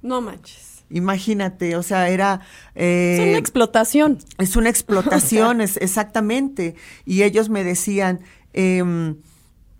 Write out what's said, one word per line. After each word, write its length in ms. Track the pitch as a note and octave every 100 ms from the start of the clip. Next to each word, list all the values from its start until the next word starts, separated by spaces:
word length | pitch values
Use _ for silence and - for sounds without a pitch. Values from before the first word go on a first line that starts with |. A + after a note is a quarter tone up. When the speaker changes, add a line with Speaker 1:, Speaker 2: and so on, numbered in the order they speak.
Speaker 1:
No 200 | A#3+ B3+
manches. 640 | A3 - - - - - -
Speaker 2:
Imagínate, 880 | E3 F#3 G3 G#3+ G#3 F#3+ F#3 F3 E3+
o 60 |
sea, 260 | F3 F#3+ F3+
era, 320 | F#3 G3 F#3+ - - -
eh, 440 | - F3 F3 F3 F3
Speaker 1:
Es 80 | F3
una 100 | -
explotación. 800 | A3+ B3+ A3 A3 A3 C#4+ D4+ B3+ - -
Speaker 2:
es 180 | F#3+ A3+
una 120 | A3+
explotación, 880 | A#3 - G3 G3+ F#3+ - A3 A3+ A#3
Speaker 1:
<laughs> 40 |
O 60 | G3+
sea. 100 | -
Speaker 2:
es, 0 |
exactamente. 920 | F#3 G#3+ G#3+ A3+ G#3 B3 C4+ C#4 E3+ E3 - -
Y 180 | - F#3
ellos 260 | G3+ G3 A3
me 140 | G#3
decían, 560 | F3+ F3+ - G3 F#3 F3+ - - _
em, 640 | - F#3 F#3 F3+ E3+ D#3+ D3+ - _ _ _ _